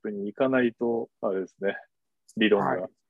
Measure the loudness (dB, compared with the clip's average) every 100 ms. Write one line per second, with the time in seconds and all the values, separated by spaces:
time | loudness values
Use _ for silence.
0 | -10 -6 -8 -2 0 2 0 0 -2 -2
1 | -6 _ -4 -2 -6 _ -4 -4 -12 _
2 | _ _ _ 0 4 4 2 -2 -6 -12
3 | _